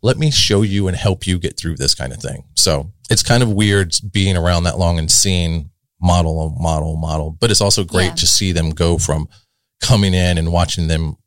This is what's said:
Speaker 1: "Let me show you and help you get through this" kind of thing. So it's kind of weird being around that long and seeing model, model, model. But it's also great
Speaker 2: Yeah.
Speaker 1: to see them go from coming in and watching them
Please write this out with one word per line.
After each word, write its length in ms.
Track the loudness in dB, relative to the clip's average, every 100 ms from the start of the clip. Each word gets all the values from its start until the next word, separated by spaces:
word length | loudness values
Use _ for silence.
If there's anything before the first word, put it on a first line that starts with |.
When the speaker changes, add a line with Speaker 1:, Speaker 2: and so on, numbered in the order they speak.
Speaker 1:
"Let 160 | 0 2
me 120 | 2
show 320 | 2 2 2
you 240 | 2 0 -2
and 100 | 0
help 300 | 0 -2 -2
you 140 | -2
get 180 | -2 -6
through 200 | -8 -4
this" 180 | -2 -2
kind 160 | -4
of 80 | -8
thing. 240 | -10 -10 -10
So 380 | -2 0 0 -2 -14 -2
it's 140 | -2
kind 180 | 2 2
of 60 | 2
weird 420 | 2 2 2 2 -2 -4
being 240 | 0 2 2
around 280 | 2 2
that 140 | 0 0
long 220 | 0 0
and 100 | 0
seeing 600 | 0 2 0 0 -2 -6 _ _ _
model, 540 | 2 2 2 0 -4 -2
model, 340 | -2 -2 -2 -4
model. 360 | -4 -4 -4 -2
But 100 | 0
it's 100 | 2
also 220 | 2 0
great 280 | 0 0 0
Speaker 2:
Yeah. 40 |
Speaker 1:
to 120 | 0 0
see 240 | 0 0
them 180 | 0 -2
go 280 | 0 0 0
from 280 | 0 -2 -4 -12 _ _ _ _
coming 340 | 0 2 4
in 240 | 2 2 0
and 140 | 0
watching 340 | 0 0 -2 -2
them 300 | -2 -4 -8